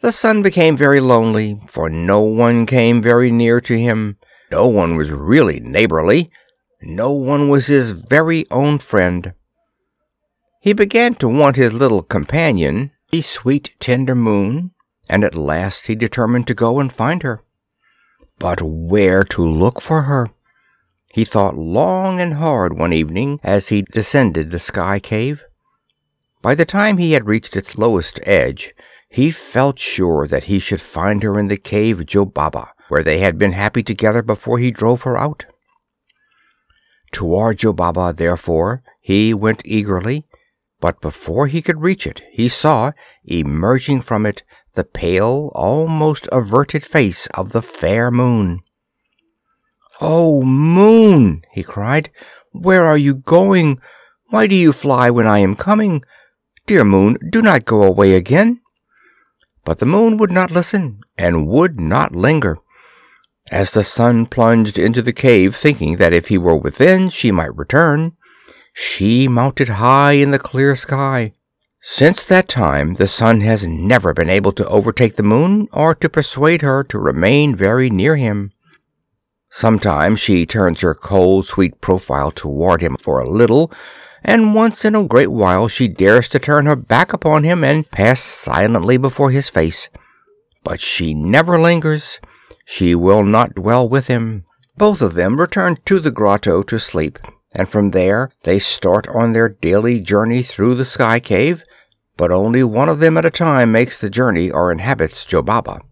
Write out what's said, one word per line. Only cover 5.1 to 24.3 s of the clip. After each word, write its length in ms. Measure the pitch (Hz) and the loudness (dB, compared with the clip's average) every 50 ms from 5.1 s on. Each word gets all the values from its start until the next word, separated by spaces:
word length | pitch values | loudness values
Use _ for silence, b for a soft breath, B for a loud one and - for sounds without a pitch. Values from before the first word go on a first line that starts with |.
really 480 | 76 69 71 80 117 151 143 98 73 65 | -6 -8 -2 2 4 4 4 2 0 -4
neighborly. 720 | 57 58 65 87 110 113 - 80 80 87 107 156 175 - b b b b b b _ _ _ _ | -8 -4 0 0 2 2 2 0 2 2 2 2 0 -4 b b b b b b _ _ _ _
No 300 | - 82 82 90 113 131 | -16 -14 -8 -4 -4 -4
one 380 | 143 143 135 127 147 143 147 143 | -2 -4 -4 -2 0 0 2 2
was 180 | 143 139 127 | 2 2 2
his 240 | - 143 139 127 113 | 2 2 0 0 0
very 560 | 101 85 - - 131 147 160 160 165 160 160 _ - | -6 -10 -4 0 0 0 2 0 -2 -4 -4 _ -2
own 260 | 127 139 147 147 143 | -2 0 0 0 -2
friend. 560 | - - - 104 90 90 90 87 87 90 90 _ _ _ _ _ _ _ _ _ _ _ _ _ _ _ _ _ _ _ _ _ _ _ _ _ | -4 -2 0 0 0 0 -2 -4 -8 -10 -16 _ _ _ _ _ _ _ _ _ _ _ _ _ _ _ _ _ _ _ _ _ _ _ _ _
He 120 | _ 202 208 | _ 0 2
began 420 | 208 214 202 208 233 240 240 - | 2 0 0 2 0 0 0 0
to 120 | - - 120 | -2 -2 -2
want 280 | 113 143 151 143 131 | 2 2 2 2 4
his 160 | 135 131 117 110 | 2 0 0 0
little 300 | 117 135 131 113 98 87 | 0 0 0 0 0 -2
companion, 920 | _ - 85 76 - - 151 165 160 123 92 80 71 73 101 135 143 _ _ _ _ | _ -4 -4 -4 -2 -2 -2 0 0 0 0 0 0 -2 -2 -6 -8 _ _ _ _
the 120 | - 165 156 | -6 -4 -4
sweet, 520 | - - - - 123 139 143 143 - _ _ | -6 -10 -6 -2 -2 -2 -2 -4 -8 _ _
tender 360 | - - 123 123 135 127 131 | -4 -4 -2 -2 0 -2 0
moon, 580 | 123 117 110 104 101 98 101 120 151 175 180 _ _ _ _ _ _ _ _ | 0 0 0 0 0 0 -2 -4 -6 -8 -10 _ _ _ _ _ _ _ _
and 140 | - 98 208 | -2 0 0
at 120 | 104 - | 0 -2
last 520 | - 76 69 76 80 92 98 - - - | -4 -4 -4 -2 -4 -4 -6 -6 -10 -8
he 80 | - 110 | -8 -6
determined 520 | 110 117 110 - - 117 110 120 123 120 - | -4 -4 -6 -4 -4 -2 0 0 -2 -2 -4
to 60 | 127 | -4
go 260 | - 117 113 120 139 | -2 -2 0 0 -2
and 120 | 143 131 - | -2 -4 -4
find 300 | - 113 127 165 180 160 | -4 -4 -2 -2 -4 -6
her. 200 | 135 117 107 _ _ _ _ _ _ _ _ _ _ _ _ _ _ _ _ _ _ _ _ | -8 -10 -10 _ _ _ _ _ _ _ _ _ _ _ _ _ _ _ _ _ _ _ _
But 220 | - 90 87 - 87 | -6 -6 -4 -4 -6
where 640 | 80 78 82 80 82 92 104 101 92 92 95 98 | -6 -6 -8 -6 -2 0 2 2 4 4 2 0
to 180 | - - - 87 | 0 -2 -2 0
look 380 | 82 78 78 90 113 123 - | 0 2 2 0 0 0 -4
for 220 | - - 160 160 143 | -6 -2 -2 -2 0
her? 280 | 135 143 135 120 110 _ _ _ _ _ _ _ _ _ _ _ _ _ _ _ _ | 0 -2 -2 -4 -6 _ _ _ _ _ _ _ _ _ _ _ _ _ _ _ _
He 160 | _ - 113 | _ -4 -4
thought 320 | - - 107 98 98 71 | -2 0 0 0 0 -2
long 640 | 65 80 80 87 110 151 185 185 185 190 190 185 180 | -6 -8 -4 -2 0 0 0 0 -2 -2 -4 -4 -4
and 140 | 180 175 156 | -4 -4 -4
hard 440 | 143 160 160 147 117 92 87 78 - | -4 -2 -2 0 0 -2 -2 -2 -4
one 140 | 80 85 82 | -2 -2 0
evening 480 | 80 80 76 82 95 123 139 143 147 - | 0 -2 -2 -4 -6 -4 -6 -6 -8 -4
as 260 | - 98 104 - - | -2 -2 -2 -2 -2
he 140 | 110 104 98 | -2 -4 -4
descended 680 | - - 113 107 - - 147 131 104 | -4 -4 -6 -6 0 0 2 2 2